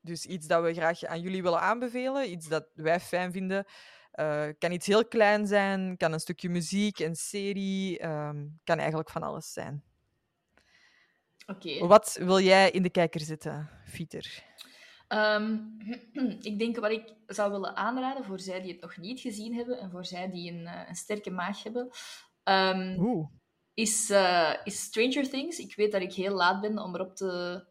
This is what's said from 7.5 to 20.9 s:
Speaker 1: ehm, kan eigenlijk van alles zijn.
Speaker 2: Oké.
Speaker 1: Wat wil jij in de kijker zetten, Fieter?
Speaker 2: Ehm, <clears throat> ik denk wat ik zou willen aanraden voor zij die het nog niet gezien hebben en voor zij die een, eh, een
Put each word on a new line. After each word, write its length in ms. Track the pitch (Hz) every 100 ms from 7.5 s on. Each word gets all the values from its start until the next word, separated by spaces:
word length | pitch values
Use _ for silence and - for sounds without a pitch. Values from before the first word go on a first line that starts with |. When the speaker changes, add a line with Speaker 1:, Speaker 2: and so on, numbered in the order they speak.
| 196 196 190 190 170
Speaker 1:
ehm, 480 | 165 151 151 147 147 156
kan 140 | - 160
eigenlijk 320 | 151 156 156
van 120 | 165
alles 300 | 151 143 -
zijn. 320 | - 78 143 _ _ _ _ _ _ _ _ _ _ _ _ _ _ _ _ -
Speaker 2:
Oké. 400 | 190 170 139 175
Speaker 1:
Wat 300 | 214 - -
wil 200 | 180 190
jij 300 | 190 190 190
in 120 | 175
de 80 | 180
kijker 300 | 180 165 165
zetten, 500 | 156 156 156 147 151 - -
Fieter? 560 | - 165 175 - - - - - - - - _
Speaker 2:
Ehm, 500 | 214 214 214 214 220 220 220 196 247
<clears throat> 480 | - 285 254 175 214
ik 80 | 208
denk 180 | 226 233
wat 120 | 214
ik 240 | 220 220 - -
zou 240 | 196 202
willen 260 | 202 190 -
aanraden 480 | 208 254 254 269
voor 160 | 208 190
zij 200 | 190 185
die 120 | 185
het 80 | 175
nog 160 | 170 -
niet 240 | 175 262
gezien 340 | 254 208 220
hebben 240 | 233 240 247
en 120 | 190
voor 140 | 180
zij 260 | 180 180 185
die 220 | 180 175
een, 140 | 170 170
eh, 220 | 175
een 60 | -